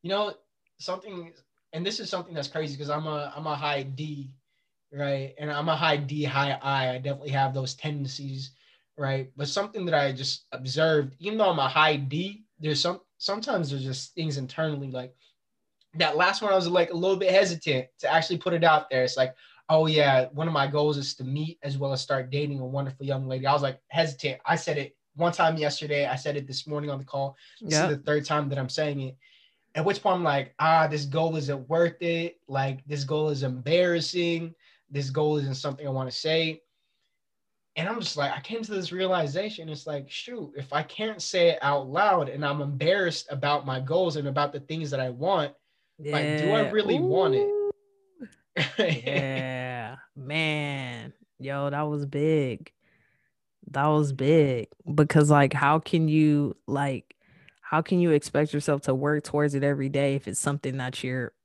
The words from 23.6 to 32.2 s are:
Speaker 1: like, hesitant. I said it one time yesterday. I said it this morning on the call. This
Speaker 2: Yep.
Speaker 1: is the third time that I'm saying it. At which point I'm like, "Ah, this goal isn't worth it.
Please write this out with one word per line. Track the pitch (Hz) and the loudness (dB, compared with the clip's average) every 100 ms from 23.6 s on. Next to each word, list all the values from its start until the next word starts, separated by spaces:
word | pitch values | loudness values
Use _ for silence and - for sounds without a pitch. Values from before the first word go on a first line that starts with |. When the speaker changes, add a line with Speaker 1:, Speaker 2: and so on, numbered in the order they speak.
Speaker 1:
like, | 135 131 _ | 0 -4 _
hesitant. | 165 160 135 143 127 | 0 0 -2 -6 -4
I | - 165 | -2 0
said | - 147 | 0 -4
it | - _ _ | -6 _ _
one | 143 170 | -2 0
time | 170 165 160 | 4 2 2
yesterday. | 147 - 151 143 139 | -2 -2 -2 0 0
I | 135 | -2
said | 151 143 | -4 -6
it | 135 | -6
this | 131 - | -10 -6
morning | 147 147 | -6 -6
on | 135 | -8
the | |
call. | 135 139 139 - - - | -6 -6 -6 -8 -20 -14
This | 202 | 0
Speaker 2:
Yep. | 156 170 | 2 2
Speaker 1:
is | 143 | 0
the | |
third | 151 151 | 0 -2
time | 147 151 139 | 0 -2 0
that | 139 | -4
I'm | 127 | -4
saying | - 151 143 | -2 -2 -4
it. | 131 131 _ _ _ _ _ 156 | -8 -12 _ _ _ _ _ -2
At | |
which | 165 202 | -2 0
point | 208 185 | 0 2
I'm | |
like, | 165 139 135 - | 2 0 -2 0
"Ah, | 156 160 156 | 4 6 4
this | 147 | 0
goal | 143 156 160 160 | -2 0 0 -2
isn't | 135 139 127 | -4 -6 -2
worth | 165 170 170 | 2 2 2
it. | 170 170 | -2 -2